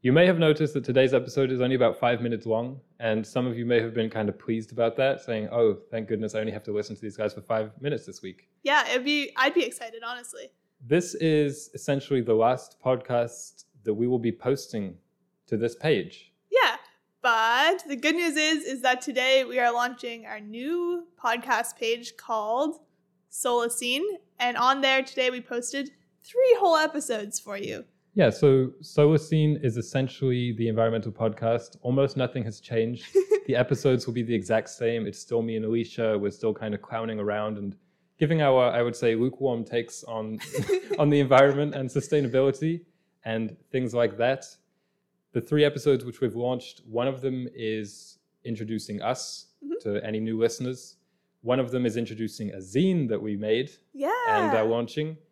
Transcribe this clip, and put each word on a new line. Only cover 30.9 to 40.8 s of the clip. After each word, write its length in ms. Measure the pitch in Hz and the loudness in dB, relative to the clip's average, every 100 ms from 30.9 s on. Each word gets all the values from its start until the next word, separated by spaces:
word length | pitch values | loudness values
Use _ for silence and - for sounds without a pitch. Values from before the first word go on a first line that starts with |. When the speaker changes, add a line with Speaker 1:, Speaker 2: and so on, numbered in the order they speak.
| 113 104 | 0 -4
Speaker 1:
podcast. 640 | 104 113 107 113 117 - - | -2 -2 0 0 0 -4 -8
Almost 360 | 123 135 139 135 | -2 2 2 0
nothing 260 | 123 131 | -4 -4
has 160 | 113 107 | -8 -10
changed. 460 | - 117 113 120 - | -4 -2 -2 -4 0
Speaker 2:
<laughs> 40 | 381 381 415 - | 0 2 0 2
Speaker 1:
The 80 | 120 | 0
episodes 500 | 123 135 139 127 123 | 2 2 2 2 0
will 80 | |
be 100 | 117 | -4
the 120 | 117 113 | -2 -2
exact 320 | 90 113 110 | 0 0 0
same. 360 | - 117 117 110 | -4 -2 -2 -6
It's 100 | - | -10
still 220 | - 117 | -4 -4
me 140 | 113 113 | -2 -4
and 80 | |
Alicia. 540 | 110 117 113 - 113 107 | -2 -2 -4 -2 0 0
We're 120 | 101 | -2
still 220 | - 113 | -2 -4
kind 200 | 104 110 | -4 -6
of 80 | 101 | -8
clowning 360 | - 117 113 110 | -6 -6 -6 -4
around 400 | 104 104 107 104 | -4 -2 -4 -6
and 200 | 101 98 _ _ _ _ | -8 -10 _ _ _ _
giving 220 | 151 165 | 0 4
our, 280 | 143 131 123 | 6 6 4
I 120 | 120 | 4
would 120 | 120 117 | 0 2
say, 180 | 120 113 | 2 2
lukewarm 480 | 127 127 135 117 | 0 0 -2 -2
takes 400 | 110 120 117 - | -2 -4 -4 -14
on, 340 | - 113 110 110 - - - | -10 -8 -8 -10 -8 -6 -2
<laughs> 300 | 381 | -2